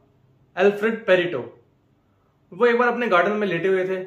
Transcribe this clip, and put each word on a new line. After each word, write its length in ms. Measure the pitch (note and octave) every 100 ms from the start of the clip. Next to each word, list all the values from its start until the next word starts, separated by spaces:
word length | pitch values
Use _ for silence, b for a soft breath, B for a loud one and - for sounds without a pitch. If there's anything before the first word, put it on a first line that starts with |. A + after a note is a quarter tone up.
| _ _ _ _ _ F3
Alfred 500 | G3+ G3+ A3 G#3+ -
Perito। 340 | F#3 E3+ C3 A2+ - _ _ _ _ _ _ _ _ _
वो 140 | F3 A#3+
एक 120 | A#3+
बार 100 | B3
अपने 200 | A#3+ A#3
garden 240 | F3+ G3+
में 140 | G#3+ G3+
लेटे 200 | E3 F#3+
हुए 160 | F#3+ F#3
थे 120 | F#3